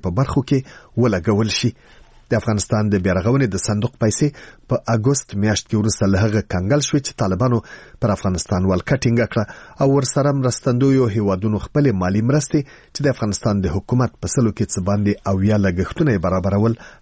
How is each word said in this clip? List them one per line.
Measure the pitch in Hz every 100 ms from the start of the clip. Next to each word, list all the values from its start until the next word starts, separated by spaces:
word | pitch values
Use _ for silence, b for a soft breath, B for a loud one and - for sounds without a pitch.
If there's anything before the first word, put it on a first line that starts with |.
په | 92 90
برخو | 135 143
کې | - 135 - B B -
ولګول | 120 92 110 104 110
شي. | - 120 - b b b b b
د | 113
افغانستان | 113 104 - 110 107
د | 101
بیارغونې | 92 92 107 135 123
د | 92
صندوق | - 104 117 -
پیسې | 110 - 151 - B B -
په | 127 -
اګوست | 117 117 143 - 101
میاشت | 107 110 -
کې | 110
وروسته | 107 - 98
له | 95
هغه | 110 107 -
کنګل | 90 95 147 135
شوې | 147 -
چې | -
طالبانو | 101 92 127 117 - B B B
پر | 113
افغانستان | 98 98 90 - 92 95
ولکه | 90 - 139
ټینګه | 123 117 107
کړه | - - B B B
او | 135 139
ورسره | 131 147 143 139
مرستندویو | 127 - 135 123 139 135 120 107
هیوادونو | 101 92 110 107 -
خپلې | 147 143 95
مالي | 90 101 117
مرستې | 147 - 151 139 B B
چې | -
د | 143 -
افغانستان | 104 95 113 101 92
د | 92
حکومت | - 123 123 -
په | 98 -
سلو | 113 -
کې | 98
څه | 98 92
باندې | 101 101 98 98
اویا | 95 101 107
لګښتونه | 98 87 90 - 156
یې | 101 87
برابرول | 92 92 101 113 113 B B